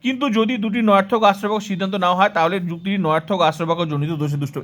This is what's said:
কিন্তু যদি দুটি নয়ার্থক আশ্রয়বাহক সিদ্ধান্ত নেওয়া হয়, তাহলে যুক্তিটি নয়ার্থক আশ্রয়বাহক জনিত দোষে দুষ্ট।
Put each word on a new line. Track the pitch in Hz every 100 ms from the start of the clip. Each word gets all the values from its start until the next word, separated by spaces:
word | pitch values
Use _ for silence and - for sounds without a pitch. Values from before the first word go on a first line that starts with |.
কিন্তু | 240 262 277
যদি | 220 220 247
দুটি | 214 220
নয়ার্থক | 220 196 196 240
আশ্রয়বাহক | 208 196 208 220
সিদ্ধান্ত | 214 185 190 202
নেওয়া | 180 180
হয়, | 202
তাহলে | 190 165 196
যুক্তিটি | 175 170 185 202
নয়ার্থক | 165 160 160 185
আশ্রয়বাহক | 160 156 165 170 170
জনিত | 143 151
দোষে | 160 147 147
দুষ্ট। | 143 139